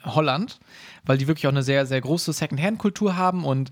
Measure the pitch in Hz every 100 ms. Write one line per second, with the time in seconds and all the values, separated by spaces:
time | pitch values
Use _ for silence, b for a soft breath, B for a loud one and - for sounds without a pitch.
0 | - 147 151 135 247 - B B B B
1 | - 135 135 156 143 139 131 139 135 131
2 | 123 170 - 151 156 135 180 220 208 -
3 | 208 180 185 180 147 131 131